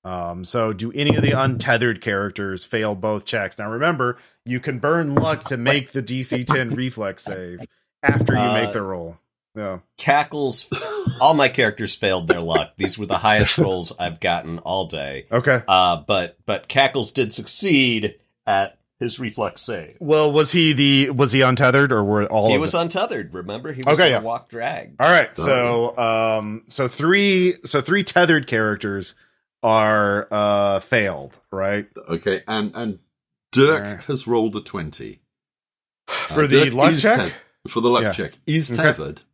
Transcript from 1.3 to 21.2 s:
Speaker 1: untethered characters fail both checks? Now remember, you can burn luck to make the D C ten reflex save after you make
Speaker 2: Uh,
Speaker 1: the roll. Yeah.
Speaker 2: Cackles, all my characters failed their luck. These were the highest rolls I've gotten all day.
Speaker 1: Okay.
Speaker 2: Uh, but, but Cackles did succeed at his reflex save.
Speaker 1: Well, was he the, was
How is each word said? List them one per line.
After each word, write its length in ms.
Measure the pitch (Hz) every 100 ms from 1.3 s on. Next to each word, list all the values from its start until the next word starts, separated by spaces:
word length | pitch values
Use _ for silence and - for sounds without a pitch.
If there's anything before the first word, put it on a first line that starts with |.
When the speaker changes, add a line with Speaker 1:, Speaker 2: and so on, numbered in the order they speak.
Speaker 1:
untethered 680 | 135 131 120 123 117 120 101
characters 640 | 110 98 101 98 98 92
fail 300 | - 113 107
both 320 | 98 107 104
checks? 320 | - 113 95 -
Now 140 | 104
remember, 460 | 117 156 156 123 120 _ _
you 140 | 120 123
can 180 | 143 127
burn 360 | 147 170 151
luck 300 | 139 160 151
to 120 | - 123
make 340 | 123 143 135
the 80 | 139
D 200 | 120 127
C 220 | 127 127
ten 260 | 120 135 120
reflex 480 | 123 127 113 101 95
save 380 | - 95 90 87 - _ _ _
after 300 | 143 120 -
you 180 | 107 104
make 180 | 107 113
Speaker 2:
Uh, 40 |
Speaker 1:
the 80 | 113
roll. 340 | 95 92 82 82 _ _ _
Yeah. 240 | 107 101 92 _ -
Speaker 2:
Cackles, 680 | - 143 147 151 139 117 - - 427 427 370 -
all 140 | 135
my 160 | 156 135
characters 460 | - 113 101 107
failed 320 | - 101 92 85
their 140 | 87
luck. 320 | 82 82 - -
These 220 | 95 107
were 60 | 101
the 100 | 92
highest 400 | 107 107 101 -
rolls 360 | 95 92 85 -
I've 220 | 87 82
gotten 400 | 90 85 82 85
all 260 | - 95
day. 400 | 82 76 69 67 -
Speaker 1:
Okay. 320 | 120 143 127 -
Speaker 2:
Uh, 300 | 92 90 82
but, 320 | - 98 85 _
but 220 | - 98 -
Cackles 440 | 135 135 135 110
did 200 | - 113
succeed 880 | - 107 - 196 147 127 113 104 - _ _
at 320 | - 98 98 _ _ _
his 200 | 120 120
reflex 420 | 123 110 101 -
save. 360 | - 101 78 _
Speaker 1:
Well, 320 | 151 151 151
was 200 | 147 151
he 220 | 175 160
the, 360 | 139 143 139 139
was 200 | 131